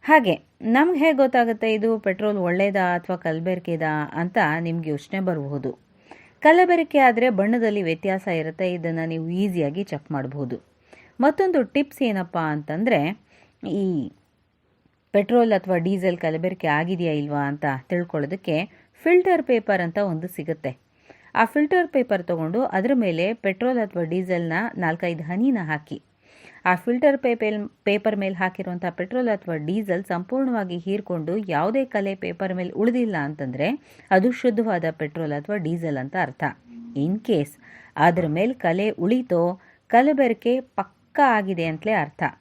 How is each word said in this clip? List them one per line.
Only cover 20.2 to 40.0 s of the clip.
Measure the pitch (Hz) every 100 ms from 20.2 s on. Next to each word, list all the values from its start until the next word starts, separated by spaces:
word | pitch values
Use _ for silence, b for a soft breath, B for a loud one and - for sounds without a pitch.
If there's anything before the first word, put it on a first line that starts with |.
| 175
ಸಿಗುತ್ತೆ. | - 156 156 139 127 _ b b b b -
ಆ | 226
ಫಿಲ್ಟರ್ | 294 294 370 330
ಪೇಪರ್ | 269 247 196
ತಗೊಂಡು | 175 170 160 202
ಅದ್ರ | 269 190 214
ಮೇಲೆ | 269 208 165 180
ಪೆಟ್ರೋಲ್ | 233 196 190 247 254
ಅಥವಾ | 208 175
ಡೀಸೆಲ್ನ | 165 180 185 180 170 165 226 -
ನಾಲ್ಕೈದು | 175 165 175 165
ಹನಿನ | 156 185 254 240
ಹಾಕಿ. | 160 151 151 147 _ _ B B B B 180
ಆ | 180
ಫಿಲ್ಟರ್ | 240 247 294 277
ಪೇಪರ್, | 262 233 214 214 202 _
ಪೇಪರ್ | - 202 214 208
ಮೇಲೆ | 196 185
ಹಾಕಿರುವಂಥ | 190 185 185 175 180
ಪೆಟ್ರೋಲ್ | 170 185 254 247
ಅಥವಾ | 202 180 160
ಡೀಸೆಲ್ | 151 202 202 180
ಸಂಪೂರ್ಣವಾಗಿ | 196 175 180 254 269 240 185 175
ಹೀರ್ಕೊಂಡು | 180 202 196 175 151 196
ಯಾವುದೇ | 196 151 175 247 262
ಕಲೆ | 208 196 196
ಪೇಪರ್ | 180 170 190
ಮೇಲೆ | 180 180
ಉಳಿದಿಲ್ಲ | - 220 240 233 175
ಅಂತಂದ್ರೆ | 143 151 135 127 156 277 b b b
ಅದು | 190 214
ಶುದ್ಧವಾದ | 247 254 220 226 180 170
ಪೆಟ್ರೋಲ್ | 160 151 156 160
ಅಥವಾ | 147 147 208
ಡೀಸೆಲ್ | 160 170 165 143
ಅಂತ | 131 185
ಅರ್ಥ. | 147 139 147 110 - - - -
In | 151 208
case | - 190 147 - B B B -
ಅದ್ರ | 160 175 165
ಮೇಲೆ | 156 220
ಕಲೆ | 254 180 175 208
ಉಳಿತೋ | - 175 254 254 175 170 185 b b _
ಕಲಬೆರಕೆ | 233